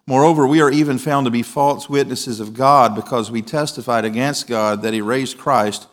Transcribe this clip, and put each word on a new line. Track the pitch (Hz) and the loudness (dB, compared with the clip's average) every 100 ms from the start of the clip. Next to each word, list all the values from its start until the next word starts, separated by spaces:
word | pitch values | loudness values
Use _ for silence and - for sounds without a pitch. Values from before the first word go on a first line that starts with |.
| - | 0
Moreover, | 131 160 151 135 | 4 4 4 4
we | 160 | 4
are | 143 | 4
even | 147 147 127 | 2 0 0
found | 156 143 | -2 0
to | 127 | 0
be | 117 | -2
false | 113 147 143 139 - | -4 -2 0 -2 -2
witnesses | 139 131 123 131 110 | -2 -2 -4 -8 -8
of | 107 | -10
God, | 113 135 143 113 | 0 4 6 4
because | 107 - 123 107 | 0 -4 -4 -2
we | 117 | -6
testified | 107 151 147 - 123 117 | -4 -4 -4 -6 -2 -2
against | 110 113 139 139 - | -2 -2 -4 -4 -4
God | 113 107 104 | -2 0 -2
that | 110 | -2
he | 110 | -4
raised | 104 131 127 - | -2 -2 -4 -6
Christ, | 147 120 104 - - | 0 2 0 -4 -14